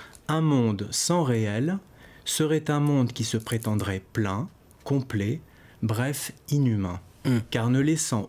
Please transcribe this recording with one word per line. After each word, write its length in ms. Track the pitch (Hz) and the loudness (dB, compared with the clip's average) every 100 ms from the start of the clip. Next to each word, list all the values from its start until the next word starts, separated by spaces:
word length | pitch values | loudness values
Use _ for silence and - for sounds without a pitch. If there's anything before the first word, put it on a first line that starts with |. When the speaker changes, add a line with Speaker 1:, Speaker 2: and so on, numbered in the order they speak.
| - - - | -20 -14 -4
Speaker 1:
Un 140 | 156 | 0
monde 440 | 160 135 117 98 101 | 4 4 2 0 -4
sans 320 | - - 175 | -4 0 2
réel 560 | 135 113 104 107 151 190 - - - - - | 2 2 2 0 0 -2 -8 -20 -20 -12 -6
serait 440 | - 156 156 156 | 0 2 0 0
un 100 | 147 | 0
monde 320 | 147 139 120 | 4 4 2
qui 120 | - | 0
se 140 | 113 113 | -2 -2
prétendrait 640 | - 113 110 107 101 95 - | -2 -4 0 -2 -2 -4 -4
plein, 360 | - 101 98 180 - - - | -2 -2 -2 -6 -12 -20 -14
complet, 560 | - 139 127 107 101 151 - - - - | -2 -2 0 -2 -2 -4 -8 -20 -20 -6
bref, 500 | 113 110 131 143 - - - | -4 0 -2 -4 -10 -12 -2
inhumain, 500 | 143 127 107 92 87 - - | 2 2 0 -2 -6 -14 -6
Speaker 2:
Hmm. 140 | 139 120 113 | 0 0 0
Speaker 1:
car 200 | 123 117 | -2 2
ne 100 | 131 | 2
laissant 460 | 147 156 - 110 | 2 0 -2 -2